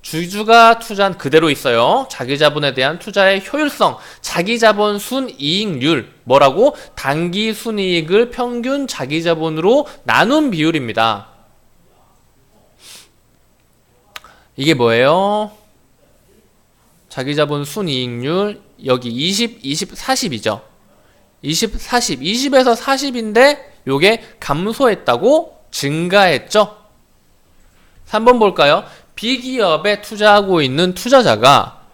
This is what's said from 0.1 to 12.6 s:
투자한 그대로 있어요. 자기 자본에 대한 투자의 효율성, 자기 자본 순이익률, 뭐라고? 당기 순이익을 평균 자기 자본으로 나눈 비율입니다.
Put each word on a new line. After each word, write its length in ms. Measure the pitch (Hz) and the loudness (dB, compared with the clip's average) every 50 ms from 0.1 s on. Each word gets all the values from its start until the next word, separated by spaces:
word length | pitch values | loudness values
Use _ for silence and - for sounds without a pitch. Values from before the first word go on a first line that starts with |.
| - 160 175 175 196 208 214 214 226 233 226 226 226 - | -8 -8 -8 -6 -8 -6 2 4 6 8 8 6 4 2
투자한 380 | - - 208 196 202 196 180 | -2 -10 -4 -2 -2 -2 -2
그대로 320 | - - 139 143 160 208 151 | -6 -4 2 2 4 4 4
있어요. 580 | 139 - - 135 117 117 120 143 202 262 262 - | 0 0 0 0 2 2 2 2 2 0 -2 -6
자기 280 | - - 131 123 143 | -10 -10 -6 -6 -2
자본에 360 | 143 151 147 143 147 147 139 123 | 0 0 0 0 0 -4 -4 -2
대한 260 | 127 131 143 165 170 | -2 -2 -2 -2 -6
투자의 440 | - 220 196 196 190 190 196 196 196 | -12 -4 0 2 2 2 2 0 -4
효율성, 520 | - - 294 302 285 - - 214 160 123 - - - - - | -6 -4 -2 -2 -2 0 0 0 0 0 -4 -16 -20 -20 -16
자기 360 | - - - 170 175 202 233 | -12 -6 -4 -4 -2 -2 0
자본 400 | 233 226 214 214 202 208 208 208 | 2 4 2 4 2 0 -2 -2
순이익률, 1160 | 202 202 - 247 269 269 226 - - 143 147 170 196 220 208 160 123 127 156 165 131 104 - _ _ _ | -4 -6 -6 -6 -6 -6 -8 -10 -8 -6 -4 -2 -2 -4 -4 -4 -2 0 0 0 0 -2 -8 _ _ _
뭐라고? 540 | 117 127 139 143 139 - 180 240 285 294 - - - - | 2 4 6 6 4 4 4 2 2 2 -2 -20 -20 -16
당기 580 | - - 135 143 160 170 175 170 208 220 220 214 | -8 -4 -4 -2 -2 -2 -4 -4 -4 -4 -4 -6
순이익을 760 | - - 233 220 208 190 185 180 170 156 156 185 214 240 240 | -6 -8 -8 -6 -4 -2 -2 -2 -2 -2 0 0 0 0 0
평균 580 | - - 247 247 240 240 233 262 277 285 277 | -4 -6 -6 -6 -6 -6 -4 -4 -4 -4 -6
자기 340 | - - - 139 131 147 165 | -8 -8 -10 -8 -4 -4 -4
자본으로 640 | 165 170 170 160 160 165 156 156 165 196 247 294 285 - - - - | -2 -2 -2 -2 -2 -6 -4 -2 2 2 2 2 0 -4 -14 -12 -2
나눈 460 | 123 113 131 170 220 285 311 311 269 | 2 2 4 4 4 2 2 0 0
비율입니다. 760 | 190 156 151 160 160 151 127 113 101 110 113 113 107 101 107 - _ _ _ _ _ _ _ _ _ _ _ _ _ _ _ _ _ _ _ _ _ _ _ _ _ _ | 0 0 0 0 0 -2 -4 -4 -2 0 0 0 -2 -4 -10 -18 _ _ _ _ _ _ _ _ _ _ _ _ _ _ _ _ _ _ _ _ _ _ _ _ _ _